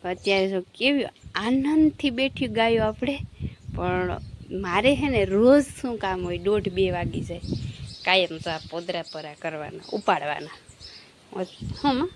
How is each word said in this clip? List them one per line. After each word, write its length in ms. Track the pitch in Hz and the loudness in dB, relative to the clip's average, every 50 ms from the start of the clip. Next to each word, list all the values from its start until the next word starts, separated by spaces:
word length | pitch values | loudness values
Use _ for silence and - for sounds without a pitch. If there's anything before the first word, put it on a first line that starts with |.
| - | -4
અત્યારે 440 | 180 185 180 - 202 196 190 190 190 | -6 -8 -2 2 2 4 4 4 2
જો 120 | 196 185 180 - - - | 0 -4 -4 -6 -8 0
કેવી 280 | 233 269 285 277 233 - _ _ - - - | 2 2 2 2 0 -2 _ _ -20 -6 -6
આનંદથી 800 | 180 202 233 254 269 269 285 311 311 311 302 285 - - 277 233 240 | -2 0 2 2 2 2 4 4 6 6 4 4 2 -2 -2 0 2
બેઠી 360 | 269 269 - - 269 240 214 | 0 0 0 -2 -4 -2 2
ગાયો 280 | 226 226 233 226 226 220 | 2 4 4 4 4 2
આપણે, 320 | 214 214 - 247 262 277 277 - - - - - - - _ - - - | 0 0 -2 -2 -2 -2 -4 -8 -12 -10 -8 -8 -8 -8 _ -14 -10 -6
પણ 340 | 175 175 180 180 185 185 180 - - - - - - - - - 190 196 | -4 -2 0 0 0 0 -2 -4 -6 -8 -14 -16 -16 -12 -10 -8 -6 -4
મારે 280 | 180 175 196 220 262 285 | 0 0 4 4 4 4
હે 140 | 247 285 285 | 4 0 0
ને 140 | 254 220 196 | 2 2 2
રોજ 400 | 185 190 202 226 247 277 294 269 - - - | 2 4 6 8 8 8 8 6 2 -6 -8
શું 180 | - 254 233 214 | -6 -6 -6 -4
કામ 260 | - 190 185 185 180 | -4 -4 -4 -4 -4
હોય, 140 | 175 175 170 | -4 -4 -2
દોઢ 300 | 175 196 208 208 - 202 | 0 0 0 2 0 -2
બે 160 | 180 185 190 185 | 0 2 2 2
વાગી 340 | 180 175 175 175 - - - - | 2 -2 -4 -4 -4 -6 -6 -6
જાય 120 | 170 175 - - - - - - - - - - - - - | -8 -10 -6 -6 -6 -4 -6 -8 -10 -10 -14 -14 -14 -6 0
કાયમ 340 | 180 185 190 175 170 165 160 | 2 4 4 2 0 -4 -8
તો 120 | 156 175 | -6 -6
આ 120 | 160 156 - - | -6 -6 -8 -8
પોદરા 360 | 156 170 170 185 180 170 160 - | -10 -8 -6 -6 -6 -6 -8 -8
પરા 280 | - 156 156 151 151 - | -12 -12 -12 -12 -14 -8
કરવાના, 480 | - 165 160 151 151 151 - 160 160 - | -8 -8 -6 -6 -10 -10 -12 -14 -10 -8
ઉપાડવાના. 680 | - 214 - - 185 151 143 147 147 151 147 151 - - - - - _ - - - - - - _ _ - - - 190 185 175 - - - - - - | -8 -2 0 0 0 2 0 -4 -4 -6 -8 -12 -14 -18 -20 -20 -20 _ -20 -20 -20 -20 -20 -20 _ _ -20 -12 -6 -6 -6 -6 -8 -10 -8 -8 -8 0
હમ? 240 | - 285 262 247 320 370 - | 2 2 2 2 0 -2 -6